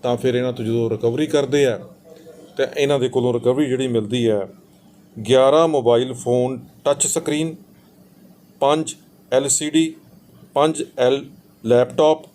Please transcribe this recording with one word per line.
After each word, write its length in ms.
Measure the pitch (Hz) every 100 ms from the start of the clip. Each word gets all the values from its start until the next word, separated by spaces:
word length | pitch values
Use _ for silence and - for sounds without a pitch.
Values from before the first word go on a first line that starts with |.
ਤਾਂ 140 | 127 123
ਫਿਰ 180 | 131
ਇਹਨਾਂ 180 | 120 127
ਤੋਂ 120 | 123
ਜਦੋਂ 260 | 110 117 113
ਰਿਕਵਰੀ 360 | 107 117 127 151
ਕਰਦੇ 400 | 151 131 143 135
ਆ, 120 | 101 - - - - - - - -
ਤਾਂ 100 | 131 -
ਇਹਨਾਂ 220 | 143 143
ਦੇ 100 | 123
ਕੋਲੋਂ 240 | 127 120
ਰਿਕਵਰੀ 320 | 120 117 127 147
ਜਿਹੜੀ 220 | 127 131
ਮਿਲਦੀ 420 | 117 104 123 117
ਹੈ, 180 | 107 95 - _ _ _ _ _ - 107
ਗਿਆਰਾਂ 400 | 131 135 151 165
ਮੋਬਾਈਲ 440 | 151 117 120 127
ਫੋਨ 460 | 123 - 123 123 127 - -
ਟੱਚ 220 | - 143 -
ਸਕਰੀਨ, 480 | 165 - 302 160 156 - _ _ _ _ _ _ _ _ _
ਪੰਜ 340 | 139 156 156 - _ _ _
ਐਲ 160 | 127 139
ਸੀ 220 | - 151
ਡੀ, 240 | 156 160 160 - - _ - -
ਪੰਜ 300 | 143 156 151 - -
L 260 | 123 139 139 - _ _
ਲੈਪਟਾਪ 580 | 113 120 123 - 156 156 -